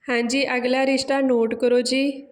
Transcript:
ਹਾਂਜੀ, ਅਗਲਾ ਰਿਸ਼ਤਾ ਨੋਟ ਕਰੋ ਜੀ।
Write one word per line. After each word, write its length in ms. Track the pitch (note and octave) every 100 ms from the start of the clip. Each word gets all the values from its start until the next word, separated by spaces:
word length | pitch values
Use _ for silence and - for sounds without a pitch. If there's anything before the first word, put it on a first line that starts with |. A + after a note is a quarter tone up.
| -
ਹਾਂਜੀ, 400 | A#3+ A#3 C4+ C4+ B3
ਅਗਲਾ 280 | B3 C4 C4+
ਰਿਸ਼ਤਾ 340 | C4+ C4+ C#4
ਨੋਟ 340 | C4+ A#3+ A3+ A#3
ਕਰੋ 260 | B3 B3
ਜੀ। 300 | B3 C4 C#4 C4+ -